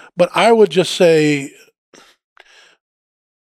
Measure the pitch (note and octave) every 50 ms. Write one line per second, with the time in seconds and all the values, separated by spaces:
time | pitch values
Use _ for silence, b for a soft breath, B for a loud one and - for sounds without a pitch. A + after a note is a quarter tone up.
0 | B B B F3+ F3 - - E3+ F#3+ A3+ A#3 A3+ G#3 F3+ D#3 F#3 E3 - - -
1 | F#3 E3 D#3+ D#3 D3+ D3+ D3 C#3+ C#3 - - _ _ _ _ _ _ _ B B
2 | B B B B _ _ _ b b b b b b b b b b _ _ _
3 | _ _ _ _ _ _ _ _ _